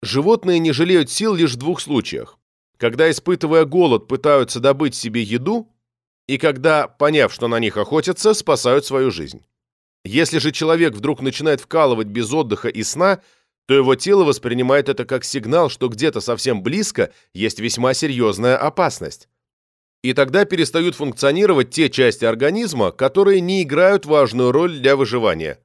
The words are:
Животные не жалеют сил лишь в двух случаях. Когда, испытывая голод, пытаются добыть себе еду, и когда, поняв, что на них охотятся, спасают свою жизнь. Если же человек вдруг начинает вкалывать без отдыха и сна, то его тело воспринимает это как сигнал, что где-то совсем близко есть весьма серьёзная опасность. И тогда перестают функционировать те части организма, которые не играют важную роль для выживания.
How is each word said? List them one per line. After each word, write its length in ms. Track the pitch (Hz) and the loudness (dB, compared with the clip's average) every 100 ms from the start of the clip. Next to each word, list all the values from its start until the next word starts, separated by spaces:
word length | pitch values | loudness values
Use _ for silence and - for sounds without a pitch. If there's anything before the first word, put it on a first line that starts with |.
Животные 560 | 107 113 160 226 180 175 | -2 -2 2 2 2 0
не 140 | 165 | 2
жалеют 380 | 135 170 185 135 | 0 2 2 2
сил 240 | - 220 | -2 -2
лишь 180 | 190 165 | 0 0
в 40 | 120 | 0
двух 240 | 139 180 | -6 -6
случаях. 580 | - 139 - 69 57 _ _ _ _ _ | -2 -4 -2 -8 -12 _ _ _ _ _
Когда, 340 | 117 120 160 | -10 0 0
испытывая 540 | 147 - 180 156 160 | 0 -2 -2 2 2
голод, 440 | 156 165 175 117 - | 2 2 2 2 -2
пытаются 520 | 131 151 143 120 123 | -4 2 2 2 0
добыть 340 | 127 139 147 | 0 2 0
себе 280 | - 120 113 | -4 -6 -4
еду, 500 | 107 117 131 233 220 _ _ _ _ _ - | -4 -4 -2 -4 -6 _ _ _ _ _ -8
и 120 | 135 | -2
когда, 480 | 156 135 143 156 135 | -2 0 2 2 0
поняв, 460 | _ 143 156 120 | _ 0 2 0
что 160 | - 120 | 0 -4
на 100 | 117 | -2
них 180 | 113 101 | -2 -2
охотятся, 580 | 101 151 165 180 214 | -2 -2 -2 -2 0
спасают 500 | 214 - 139 123 135 | 0 0 0 2 0
свою 260 | 143 135 131 | 0 -2 -2
жизнь. 340 | 87 76 - _ _ _ _ _ _ | -4 -12 -16 _ _ _ _ _ _
Если 340 | - 113 160 156 | -4 0 0 0
же 140 | 131 | -2
человек 420 | - 160 165 165 | -4 0 2 2
вдруг 260 | 104 127 143 | 0 -6 -4
начинает 400 | 135 127 156 139 | -6 -4 -2 -2
вкалывать 460 | - 165 147 117 107 | -2 0 2 0 -4
без 260 | 104 110 | -4 -4
отдыха 360 | 147 135 104 - | -2 -2 -4 -4
и 140 | - | -6
сна, 380 | 214 - 185 190 _ _ _ _ _ | -8 -2 0 0 _ _ _ _ _
то 80 | |
его 200 | 135 131 | 2 4
тело 300 | 127 180 202 | 2 2 2
воспринимает 640 | 165 135 123 120 127 139 139 | 4 0 -2 -4 0 0 0
это 160 | 131 | -4
как 200 | 120 131 | -4 -6
сигнал, 440 | - 143 110 156 156 | -6 -8 -2 0 0
что 200 | - 127 | -2 -6
где-то 320 | 110 151 117 | -2 -2 -2
совсем 420 | 101 117 131 113 | -6 -4 -2 -2
близко 500 | 95 175 208 - 98 _ _ | -2 -4 -4 -2 -4 _ _
есть 240 | 90 107 - | -6 -4 -4
весьма 340 | 113 - 127 | -6 -2 -2
серьёзная 640 | 131 156 127 113 95 120 127 | 0 -2 0 -2 0 0 0
опасность. 720 | 147 156 170 - - - _ _ _ _ _ _ _ _ | -2 -2 -2 -2 -12 -14 _ _ _ _ _ _ _ _
И 120 | 123 | -4
тогда 300 | 127 135 180 | 0 2 2
перестают 500 | 202 185 151 165 175 | 2 0 0 0 -2
функционировать 760 | - 147 117 139 156 202 160 123 | -2 -8 0 0 2 2 4 0
те 200 | 156 151 | 0 0
части 340 | - 123 104 | 4 2 2
организма, 680 | 113 113 143 196 233 143 98 | -2 0 0 0 -4 -2 -2
которые 480 | - 131 160 196 196 | 0 -2 2 4 4
не 220 | 175 196 | 2 -2
играют 440 | 160 143 185 196 147 | 0 2 4 4 2
важную 460 | 151 131 117 123 | 2 4 2 2
роль 260 | 131 175 156 | 2 0 0
для 180 | 127 139 | 2 2
выживания. 600 | 127 123 110 82 80 69 | 2 0 0 0 -4 -8